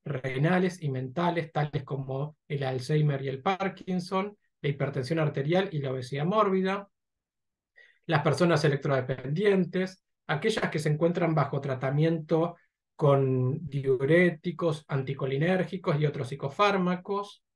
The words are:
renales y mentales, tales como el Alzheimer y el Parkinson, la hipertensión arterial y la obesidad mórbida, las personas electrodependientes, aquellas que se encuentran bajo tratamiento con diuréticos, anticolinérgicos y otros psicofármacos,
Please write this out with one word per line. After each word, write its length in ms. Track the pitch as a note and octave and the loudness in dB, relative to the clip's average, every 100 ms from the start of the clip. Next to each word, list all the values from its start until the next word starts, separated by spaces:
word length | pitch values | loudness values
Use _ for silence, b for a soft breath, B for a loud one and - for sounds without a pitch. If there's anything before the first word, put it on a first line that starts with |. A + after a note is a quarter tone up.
renales 760 | D#3 C3+ C3 C3 D#3 F3+ F3+ - | -8 -6 -4 0 2 2 0 -2
y 80 | D3 | -4
mentales, 640 | C3 C3 E3+ F3 E3+ D#3 | -4 -6 -2 -2 -2 -2
tales 300 | D3+ D3+ D3 | -2 -2 -4
como 520 | - C#3 C3 C3+ D3+ - - | -6 -8 -6 -6 -6 -10 -8
el 140 | D3 | -6
Alzheimer 580 | C3 B2+ B2 D3+ D3 C#3 | -4 -4 0 2 2 0
y 60 | C3+ | -4
el 140 | C3+ | -4
Parkinson, 960 | G3 F#3 F#3+ - - F3+ F3+ F#3 G#3 - _ _ | -2 -2 -2 -6 -4 -4 -2 -4 -4 -8 _ _
la 60 | D3 | -4
hipertensión 500 | C#3 C3+ C3+ B2 D#3+ | -2 -2 -4 -2 0
arterial 500 | D3 D3 C#3+ F3+ G3 | 0 0 0 0 0
y 60 | D3+ | -4
la 100 | C3+ | -4
obesidad 320 | C3 B2 C#3+ | -6 -6 -4
mórbida, 640 | D#3+ A3 G3+ F#3+ F#3 G3+ - _ _ _ _ _ _ _ _ _ b b b | 0 2 2 2 0 -4 -8 _ _ _ _ _ _ _ _ _ b b b
las 160 | D3 | 0
personas 420 | D#3 C3 F3 D3+ | 2 2 2 4
electrodependientes, 1400 | D#3 C#3 D3+ C3 B2+ C3 C3+ D#3 G#3 G3 F3 F#3 F#3 - _ _ - | 2 0 0 -2 -2 -6 -4 0 2 4 2 -2 -4 -8 _ _ -6
aquellas 420 | D3+ A3 A3 F3 | -2 0 0 -2
que 80 | D#3 | 0
se 100 | D3+ | 0
encuentran 460 | D3+ E3+ F3 E3+ | 2 2 2 2
bajo 260 | D#3 B2+ C#3+ | 2 2 0
tratamiento 960 | C#3 B2+ C3+ C#3+ E3 E3 D#3 D#3+ E3+ B B _ _ - | -4 -2 0 2 2 2 0 0 0 B B _ _ 2
con 640 | C#3+ C#3 C3+ C3 B2+ E3 E3+ | 4 6 4 2 0 -2 -4
diuréticos, 1160 | C#3+ C3+ B2+ C3+ E3+ F3+ D#3 F3+ D#3+ E3+ D3+ - | -4 0 2 4 6 6 2 -6 -2 -2 -2 -4
anticolinérgicos 1120 | C#3 B2+ C#3 C3+ C3+ E3+ F#3 F3 F#3 F3+ D3 | -4 -4 -4 -2 0 2 2 0 -4 -2 0
y 60 | D3 | 0
otros 220 | D3+ - | -2 -6
psicofármacos, 1120 | D3 C#3 - G3+ F#3+ F3+ F3+ F#3+ G3+ G3+ - _ | -6 -6 2 2 4 2 0 -4 -6 -6 -14 _